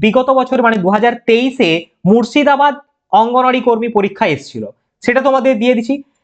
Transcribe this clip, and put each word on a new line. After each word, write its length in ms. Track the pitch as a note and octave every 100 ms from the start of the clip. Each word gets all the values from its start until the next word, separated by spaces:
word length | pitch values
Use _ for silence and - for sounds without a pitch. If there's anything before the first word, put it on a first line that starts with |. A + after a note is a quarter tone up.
বিগত 260 | G#3+ A#3+ B3+ C4
বছর 200 | B3+ C4 A3+
মানে 100 | A3
দু 40 | F3
হাজার 200 | G#3 A#3 A#3 -
তেইশে 420 | A3+ C4 B3+ F3+ E3 - _ F3
মুর্শিদাবাদ 640 | A3+ A3+ D4 C#4+ C#4 C#4+ C#4+ _ _ _
অঙ্গনওয়াড়ি 480 | G3 A3+ B3 A#3+ B3+ A#3+
কর্মী 200 | A3+ A#3 A3
পরীক্ষা 300 | G3 G3 G#3
এসেছিল, 300 | C#3 - A2+ G#2 - _ _
সেটা 160 | - B3 C4+
তোমাদের 280 | C4 B3+ A3+
দিয়ে 160 | A#3+ B3
দিচ্ছি। 180 | A#3 C#4+ - _